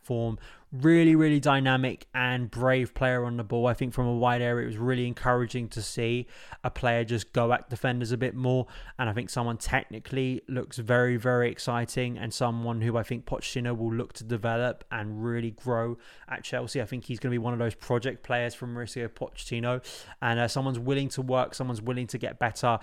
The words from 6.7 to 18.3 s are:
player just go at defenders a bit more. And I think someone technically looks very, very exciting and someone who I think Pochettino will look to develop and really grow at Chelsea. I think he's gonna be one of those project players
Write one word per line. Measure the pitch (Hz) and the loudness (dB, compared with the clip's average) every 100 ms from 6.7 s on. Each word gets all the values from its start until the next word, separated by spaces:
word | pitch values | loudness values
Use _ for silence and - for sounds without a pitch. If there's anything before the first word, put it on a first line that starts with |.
player | - 123 117 | -2 2 2
just | 113 117 - | 2 -2 -2
go | 127 117 | 0 2
at | 123 - | 2 -2
defenders | 120 131 123 113 | -4 -2 0 -2
a | 123 | -2
bit | 127 127 | -2 0
more. | 127 127 117 - - - | 2 2 0 -6 -12 -4
And | 120 | -2
I | |
think | 104 95 | -2 -4
someone | 131 117 113 | -2 -2 -2
technically | - 131 - 107 - 131 131 131 - | 0 0 -2 -10 -6 -2 -2 -2 -4
looks | 127 - - | -6 -6 -6
very, | 110 123 123 120 | 2 4 4 2
very | 123 123 120 | 2 2 2
exciting | - - 120 117 131 123 120 | -2 -4 -2 -2 -2 -4 -4
and | 110 | -6
someone | - 120 117 117 117 | -2 -2 0 -2 0
who | 117 113 | 0 0
I | |
think | - 120 - | -2 -6 -6
Pochettino | 113 - 131 120 117 | -6 -4 -4 -2 -2
will | 113 | -2
look | 113 - | -2 -4
to | - | -8
develop | 110 117 117 117 123 - - | -6 -4 0 0 0 -4 -8
and | 113 104 107 | -6 -6 -4
really | 117 117 117 | -4 -2 -4
grow | 104 127 117 117 117 - - - | -6 -2 0 0 -4 -12 -20 -12
at | 127 | -10
Chelsea. | - 123 120 139 | -6 -6 -4 -4
I | |
think | 107 127 | -4 -6
he's | - 117 | -8 -4
gonna | 127 | -2
be | 120 | 0
one | 117 | 0
of | 120 | 0
those | 117 | -2
project | - - 120 131 - | -2 -2 0 0 -6
players | - | -2